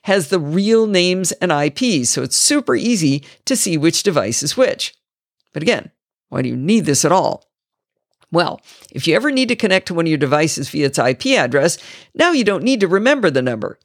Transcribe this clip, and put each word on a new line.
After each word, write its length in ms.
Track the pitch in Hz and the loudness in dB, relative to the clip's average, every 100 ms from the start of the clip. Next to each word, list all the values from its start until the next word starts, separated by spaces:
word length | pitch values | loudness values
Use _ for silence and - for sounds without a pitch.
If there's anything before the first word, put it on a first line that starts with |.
has 260 | - 196 147 | -2 0 0
the 100 | 185 | -2
real 480 | 147 170 202 226 220 | 0 -2 2 2 2
names 460 | 185 180 185 180 | 2 2 0 -2
and 180 | - 180 | -2 0
I 180 | 147 147 | 0 0
Ps, 420 | 143 247 165 120 | -2 0 0 0
so 100 | - | -2
it's 160 | 127 - | -2 0
super 380 | - 294 - 254 | 0 0 0 -2
easy 480 | 233 226 156 139 - - - | 0 0 0 0 -6 -10 -4
to 120 | 269 | -2
see 200 | - 160 | 0 0
which 260 | 160 - | 0 0
device 380 | 202 147 101 117 | 0 0 0 -2
is 140 | - - | -2 0
which. 380 | 247 - - - _ _ _ _ _ | 0 0 -8 -12 _ _ _ _ _
But 100 | 147 | -6
again, 280 | 170 220 - _ _ _ - | -2 -2 -4 _ _ _ -10
why 120 | 139 | -6
do 80 | 127 | -4
you 60 | 123 | -2
need 300 | 147 220 151 | 0 2 2
this 180 | 135 | 0
at 80 | 151 | 2
all? 320 | 185 - - _ _ _ _ _ _ _ _ - | 2 0 -4 _ _ _ _ _ _ _ _ -4
Well, 300 | 165 165 - - - - | -2 -2 -4 -16 -20 -16
if 160 | - 165 | -6 0
you 80 | 170 | 2
ever 160 | 285 | 2
need 160 | 262 247 | 0 0
to 80 | 233 | 0
connect 320 | 208 185 - | 0 0 -2
to 60 | |
one 120 | 170 165 | -2 0
of 40 | |
your 80 | 156 | 0
devices 500 | 139 147 156 - 135 | 0 2 0 -2 -6
via 200 | 147 143 | -2 -2
its 120 | 139 | 0
I 140 | 123 | 0
P 240 | 131 262 254 | 0 0 0
address, 400 | 127 139 160 - - - - | 2 2 0 -2 -12 -20 -8
now 200 | - 339 | 0 2
you 100 | 311 | 2
don't 200 | 226 294 | 0 0
need 180 | 214 262 | 0 0
to 60 | 190 | 2
remember 420 | 190 233 294 196 | 2 2 2 2
the 120 | 135 | 0
number. 380 | 127 113 - - | 0 -4 -8 -12